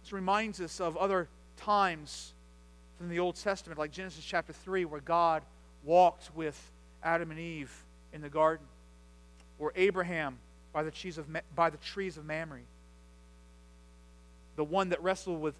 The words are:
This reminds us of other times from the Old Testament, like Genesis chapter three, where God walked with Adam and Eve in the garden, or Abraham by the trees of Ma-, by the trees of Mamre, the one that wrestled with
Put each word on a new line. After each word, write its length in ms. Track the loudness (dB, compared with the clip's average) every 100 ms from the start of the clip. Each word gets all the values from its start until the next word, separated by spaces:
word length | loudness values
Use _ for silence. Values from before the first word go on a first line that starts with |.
This 100 | -10
reminds 480 | -4 2 2 0 -6
us 220 | -8 -4
of 160 | -2 0
other 320 | 2 2 0 -10 -20 -10
times 760 | 2 4 4 0 -10 -14 -14 -20 -20 -20 -20 -20 -20 -12
from 100 | -4
the 120 | 0
Old 160 | 0 0
Testament, 440 | -4 -4 -6 -6
like 120 | -6
Genesis 340 | -6 -12 -12 -2
chapter 260 | -2 -2
three, 320 | -14 -4 -2
where 160 | -2 -6
God 440 | 0 4 4 2 -4 -20 -20 -14
walked 520 | 6 8 8 6 -14 -6
with 360 | -6 -6 -20 -20 -20 -6
Adam 280 | 0 0 0
and 80 | -8
Eve 320 | -8 -8 -10 -14 -20 -20 -20
in 100 | -14
the 60 | -4
garden, 380 | 4 4 4 -8 -20 -20 -20 -20 -20 -20 -20 -20 -6
or 120 | -6 4
Abraham 640 | 4 4 -2 -2 -4 -6 -18 -20 -6
by 100 | -4
the 80 | -2
trees 260 | -6 -10 -10
of 120 | -8
Ma-, 100 | -8 -6 2
by 140 | 2
the 80 | 2
trees 400 | -10 -6 -6 -6
of 80 | -8
Mamre, 360 | -6 -6 -12 -18 -20 -20 -20 -20 -20 -20 -20 -20 -20 -20 -20 -20 -20 -20 -20 -20 -20 -12 -4
the 60 |
one 260 | 0 2 2
that 120 | 2
wrestled 400 | 2 0 -2 -2
with 140 | -2